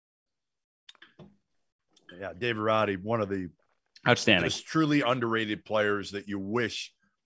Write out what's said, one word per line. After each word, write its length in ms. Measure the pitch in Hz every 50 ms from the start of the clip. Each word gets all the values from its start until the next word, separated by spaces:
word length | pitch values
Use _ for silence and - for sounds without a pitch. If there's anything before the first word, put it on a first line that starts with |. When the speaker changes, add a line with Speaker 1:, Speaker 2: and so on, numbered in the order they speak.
| _ _ _ _ _ _ _ _ _ _ _ _ _ _ _ _ _ - - _ - - _ - - - - _ _ _ _ _ _ _ _ _ _ _ _ _ _ - 90 87
Speaker 1:
Yeah, 120 | 98 92 82 87
David 220 | 117 120 117 107
Roddy, 360 | 107 110 110 110 107 101 98 90
one 240 | 92 104 117 113
of 80 | 107 98
the 200 | 98 98 92 82 - _ _ _ _ _ _ _ _ - - 127
Speaker 2:
Outstanding. 420 | 120 - - - 104 90 85 -
Speaker 1:
just 160 | - - -
truly 360 | - - 160 160 147 147 143
underrated 640 | 131 117 131 131 117 117 113 113 110 104 107 87 -
players 460 | - 104 107 104 104 104 101 95 90
that 160 | 95 101 - 101
you 120 | 101 98
wish 540 | 95 98 107 120 120 104 - - - - - _ _ _ _ _ _